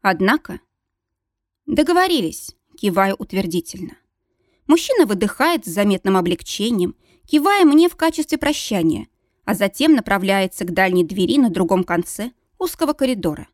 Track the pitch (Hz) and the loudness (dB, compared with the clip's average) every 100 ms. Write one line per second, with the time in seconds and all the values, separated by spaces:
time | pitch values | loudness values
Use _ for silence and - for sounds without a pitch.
0 | 202 170 190 285 - 165 _ _ _ _ | -2 0 0 0 -4 -18 _ _ _ _
1 | _ _ _ _ _ _ - 294 302 349 | _ _ _ _ _ _ -4 0 2 2
2 | 370 330 165 - - _ _ - 202 180 | 2 0 -2 -8 -18 _ _ -6 -2 0
3 | 196 196 214 190 196 175 165 190 180 - | 0 -2 -6 -6 -4 -4 -6 -12 -14 -16
4 | _ _ _ _ _ _ - 330 - 508 | _ _ _ _ _ _ 0 0 2 2
5 | 294 196 202 - 302 339 202 170 202 190 | 2 2 -2 0 0 0 -4 -2 0 0
6 | 190 190 170 175 - - 208 226 175 - | 2 0 0 -4 -8 -6 -4 -2 -2 -6
7 | _ _ _ 302 311 403 339 294 349 - | _ _ _ 0 2 4 6 6 4 2
8 | 320 320 302 302 - 302 - 202 160 - | -2 -2 -4 -2 -2 -4 -4 -2 0 -2
9 | - _ _ _ - 196 196 - 302 294 | -8 _ _ _ -6 -2 -2 0 4 4
10 | - 196 190 196 190 - 175 180 190 180 | 2 -2 2 0 0 -4 -4 0 2 2
11 | 165 190 180 285 247 175 180 190 180 170 | 0 0 0 2 2 2 0 0 0 -2
12 | 175 - 220 _ _ _ 370 - 302 311 | -4 -8 -12 _ _ _ -8 -4 -4 -2
13 | 262 240 170 147 104 | -2 -2 -4 -6 -14